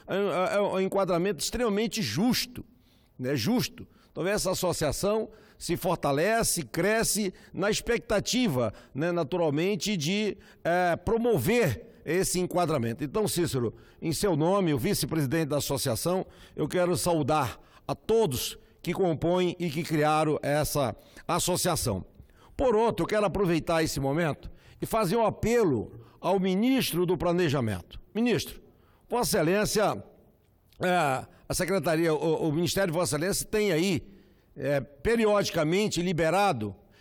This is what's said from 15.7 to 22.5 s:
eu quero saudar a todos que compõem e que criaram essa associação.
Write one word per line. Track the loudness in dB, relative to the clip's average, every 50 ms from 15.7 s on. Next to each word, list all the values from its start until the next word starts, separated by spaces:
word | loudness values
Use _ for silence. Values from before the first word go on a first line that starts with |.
| -2 -2 -2 -2 -2 -2 -2 -2 -2 -2 -4 -8 -14 -20 -20 -12 -6
eu | -6 -4
quero | -2 0 0 0 2 0
saudar | 0 0 0 0 0 2 2 0 0 0 -2 -6 -10 -18 -20 -20 -12 _
a | -8 -8
todos | -4 _ 2 2 4 4 2 0 -2 -6 -6 -10 -12 -18 -20 _ _
que | -6 -4 -2
compõem | 0 0 0 0 0 0 2 2 2 2 0 0 -2
e | -4 -4
que | -4 -4 -4
criaram | -2 0 2 2 2 2 2 2 2 0 0
essa | 0 0 0 0 0 0 0 -2 -2 -2 -4 -8 -12 -20 -20 -12 -6 -4
associação. | -2 -2 0 0 -2 0 0 0 -2 -2 -2 -2 -4 -4 -6 -10 -16 -20 -20 -20 -20 -20 -20 -10